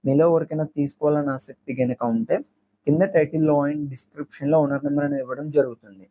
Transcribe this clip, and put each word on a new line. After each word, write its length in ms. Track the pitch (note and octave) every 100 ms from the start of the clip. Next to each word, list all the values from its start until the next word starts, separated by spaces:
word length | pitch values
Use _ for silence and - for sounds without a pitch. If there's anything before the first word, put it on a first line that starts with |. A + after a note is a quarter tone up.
మీలో 220 | C3 C#3 E3
ఎవరికైనా 420 | E3 E3 D#3 D3+
తీసుకోవాలని 600 | - C#3+ - D3 D3 C#3+
ఆసక్తి 420 | C3 - C3 - C3
కనుక 280 | B2 B2 A#2+
ఉంటే 320 | A2+ A2+ F3+ D4 _ _ _ -
కింద 140 | D#3 F#3+
టైటిల్‌లో 480 | F#3 D3+ D#3+ D#3 D3
and 220 | C#3+ D3+ D3
డిస్క్రిప్షన్‌లో 720 | B2+ - D3 C#3+ - C#3+ D#3+
ఓనర్ 240 | C#3+ C#3
నెంబర్ 220 | C#3+ C#3+ C#3+
అనేది 160 | C#3
ఇవ్వడం 260 | B2+ B2+ D3+
జరుగుతుంది. 560 | C#3+ C3 A#2 G#2+ G2 F#2